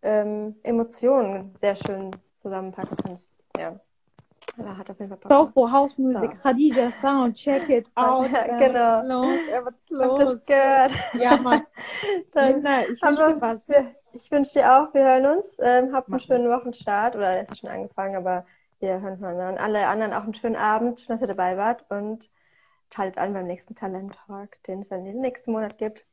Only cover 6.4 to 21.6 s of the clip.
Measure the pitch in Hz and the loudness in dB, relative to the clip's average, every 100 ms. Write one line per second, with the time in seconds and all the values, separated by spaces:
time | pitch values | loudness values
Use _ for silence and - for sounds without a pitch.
6.4 | 277 254 302 247 240 233 269 277 247 - | 0 4 4 4 0 0 0 2 0 -2
7.4 | - 277 330 254 233 - 254 262 254 262 | -2 -2 2 0 0 0 2 2 2 2
8.4 | 233 240 262 247 233 226 254 254 262 339 | 0 4 4 4 4 2 0 0 0 0
9.4 | 320 247 247 247 _ 302 262 269 277 240 | -2 -4 -6 -14 _ -2 0 4 2 0
10.4 | - 277 269 269 262 269 740 240 240 247 | 2 4 6 6 4 2 -6 0 0 0
11.4 | 247 269 - - - - 415 392 - 311 | 0 0 -2 -16 -14 -10 -6 -6 -4 0
12.4 | 269 277 285 269 - 240 311 294 311 311 | 0 0 0 -2 -2 -2 0 2 2 2
13.4 | 233 226 - 285 247 - _ 247 _ 294 | -4 -6 2 2 2 -12 _ -20 _ 0
14.4 | 277 - - 262 302 285 269 262 269 330 | 0 2 6 6 6 4 6 6 4 2
15.4 | 403 _ 247 247 262 269 254 262 - 254 | -2 _ 4 4 4 -2 -2 -6 0 0
16.4 | 240 247 247 233 - 202 226 233 202 185 | 2 0 -4 -10 -4 0 0 0 -2 -2
17.4 | 214 208 196 190 202 - 196 196 180 180 | -4 -12 -12 -10 -10 -8 -6 -4 -4 -4
18.4 | 180 _ _ _ 196 185 196 190 190 175 | -6 _ _ _ -6 -4 -6 -10 -8 -6
19.4 | 180 190 214 208 196 208 220 - 208 208 | -6 -4 -2 -2 0 -2 -2 -4 -8 -8
20.4 | 233 220 214 220 233 240 - 226 233 190 | -6 -2 0 0 0 -4 -8 -6 -6 -2
21.4 | 180 185 | -2 0